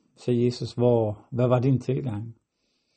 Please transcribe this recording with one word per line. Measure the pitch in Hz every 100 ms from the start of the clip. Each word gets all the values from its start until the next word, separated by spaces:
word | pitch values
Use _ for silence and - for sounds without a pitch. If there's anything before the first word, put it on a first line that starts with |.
| _ _
Se | -
Jesus, | 120 123 120 117
hvor, | - 120 120 107 104 -
hvad | 120 123
var | 123
din | 127 127
tilgang | - 135 135 104 117 117 _ _ _ _ _